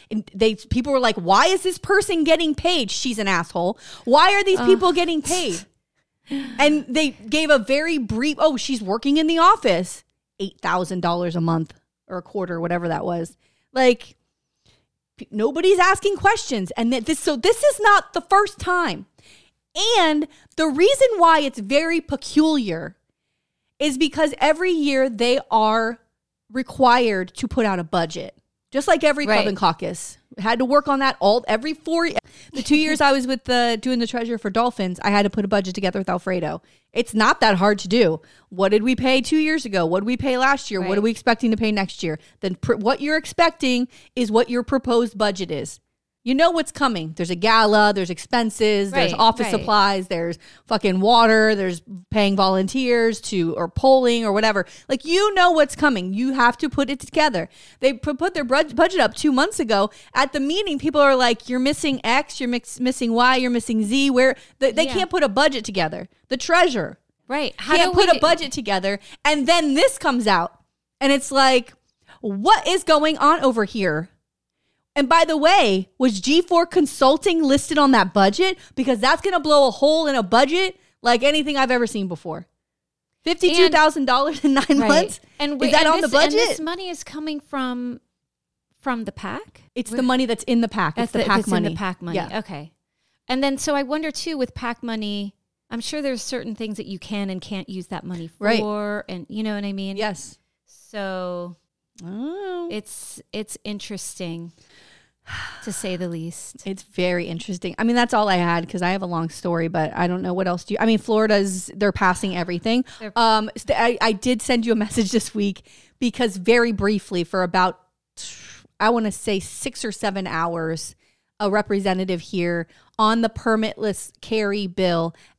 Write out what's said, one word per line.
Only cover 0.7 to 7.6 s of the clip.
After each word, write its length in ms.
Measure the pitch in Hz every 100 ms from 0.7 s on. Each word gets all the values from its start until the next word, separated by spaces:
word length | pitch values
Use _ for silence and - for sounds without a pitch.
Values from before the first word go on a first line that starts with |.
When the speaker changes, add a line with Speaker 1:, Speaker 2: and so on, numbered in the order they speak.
| 247 262
Speaker 1:
were 40 | 269
like, 180 | 240 -
"Why 280 | 170 202 330
is 160 | 381
this 140 | 370 349
person 480 | - 381 392 339
getting 300 | 311 320 320
paid? 360 | 285 339 349 208
She's 280 | - 254 220
an 100 | 202
asshole. 500 | 180 175 175 175 - - - 240
Why 260 | 285 370
are 100 | 403
these 180 | 392 370
Speaker 2:
Ugh. 60 | 247
Speaker 1:
people 260 | 381 370
getting 260 | 349 339 311
paid?" 380 | - 359 285 175
Speaker 2:
<laughs> 680 | - _ _ _ _ _ - 269 254 233
Speaker 1:
And 280 | 294 302 262
they 200 | 254 294
gave 400 | - 214 302 311
a 80 |
very 400 | 277